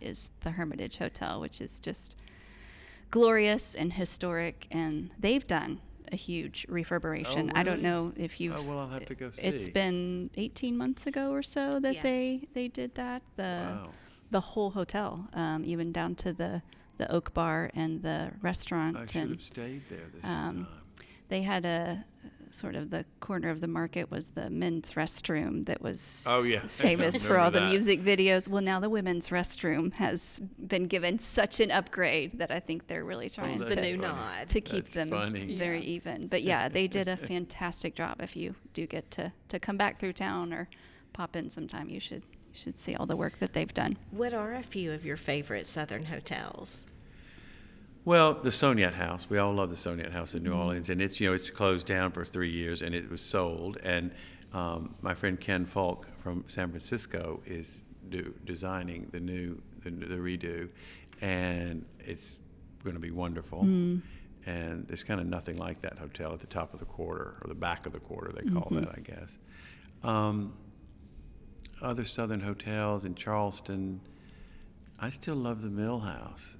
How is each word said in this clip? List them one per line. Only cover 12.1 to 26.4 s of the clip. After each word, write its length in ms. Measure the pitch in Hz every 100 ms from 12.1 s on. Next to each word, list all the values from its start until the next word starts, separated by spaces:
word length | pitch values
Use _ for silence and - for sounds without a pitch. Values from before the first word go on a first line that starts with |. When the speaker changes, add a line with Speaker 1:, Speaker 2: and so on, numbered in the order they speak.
| 254 254 262 294
Speaker 1:
they 120 | 254 247
did 280 | 254 247 -
that. 260 | 247 254 - -
The, 300 | 190 175 175
Speaker 2:
Wow. 200 | 185 185 - - - -
Speaker 1:
the 80 | 190
whole 300 | - 226 202
hotel, 580 | 196 175 202 202 165 196
um, 300 | 180 160 156
even 280 | 156 170 170
down 240 | 170 170 175
to 160 | 185
the, 300 | 170 170 170 - - - -
the 120 | -
Oak 220 | 170 -
Bar 380 | - 165 160 165
and 280 | - 160 160
the 280 | 160 156 165 -
restaurant. 540 | 180 180 - 170 160 120
Speaker 2:
I 100 | 113
should 100 | 165
Speaker 1:
and, 80 | 127
Speaker 2:
have 120 | -
stayed 400 | - - 120 139 143
there 180 | - 117
this 80 | 85
Speaker 1:
um, 320 | - 160 156 175
Speaker 2:
time. 100 | 180 156 - - - - -
Speaker 1:
they 140 | 190
had 220 | 190 190
a, 400 | 175 170 175 185 - - - - -
sort 220 | - -
of 160 | - 151
the 140 | 165 156 -
corner 280 | - 185 165
of 120 | 160
the 60 | 170
market 420 | 165 165 175 -
was 160 | - 156
the 160 | - -
men's 420 | 156 175 165 -
restroom 720 | - 160 - - 156 - - -
that 140 | -
was 460 | - 92 - - 127
Speaker 2:
Oh, 140 | 123